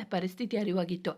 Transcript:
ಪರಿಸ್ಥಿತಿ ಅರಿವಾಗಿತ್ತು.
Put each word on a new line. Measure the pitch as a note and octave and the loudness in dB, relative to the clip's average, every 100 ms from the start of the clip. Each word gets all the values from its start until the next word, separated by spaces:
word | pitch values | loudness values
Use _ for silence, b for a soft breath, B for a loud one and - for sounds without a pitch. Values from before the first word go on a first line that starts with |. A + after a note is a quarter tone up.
ಪರಿಸ್ಥಿತಿ | G#3 F#3 F#3 F#3 A#3+ A3+ | 2 0 0 -2 -2 0
ಅರಿವಾಗಿತ್ತು. | G#3 F3+ F3 F3+ F3+ | 2 2 2 0 -2